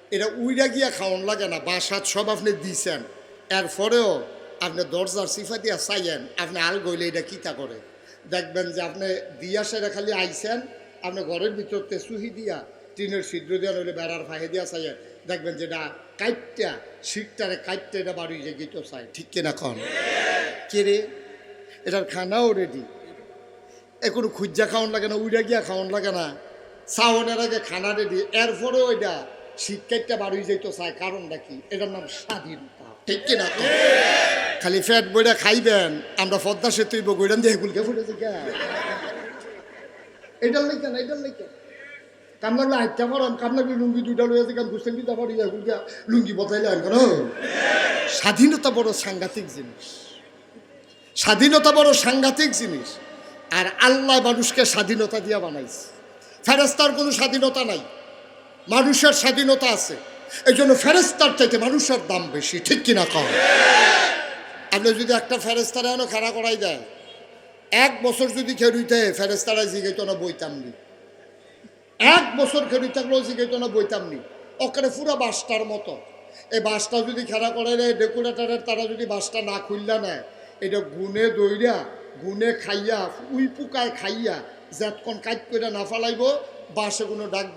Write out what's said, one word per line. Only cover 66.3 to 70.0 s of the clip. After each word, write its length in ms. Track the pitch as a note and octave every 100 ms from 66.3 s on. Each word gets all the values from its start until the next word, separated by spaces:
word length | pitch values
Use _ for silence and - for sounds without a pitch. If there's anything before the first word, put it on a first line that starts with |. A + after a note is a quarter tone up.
করাই 260 | A3+ A3+ A3
দেয়, 220 | F#3+ C3+ A2 - - - - - - - -
এক 320 | A3 C4+ A3+
বছর 260 | A#3+ A#3+ B3+
যদি 260 | A3+ B3
খেরুইতে 580 | B3+ A#3 A#3+ A#3 A#3 G#3
ফেরেস্তারা 520 | F3+ G3 G3+ A3+ G#3+
জিগাইতো 400 | G3+ G3 F#3+ F#3+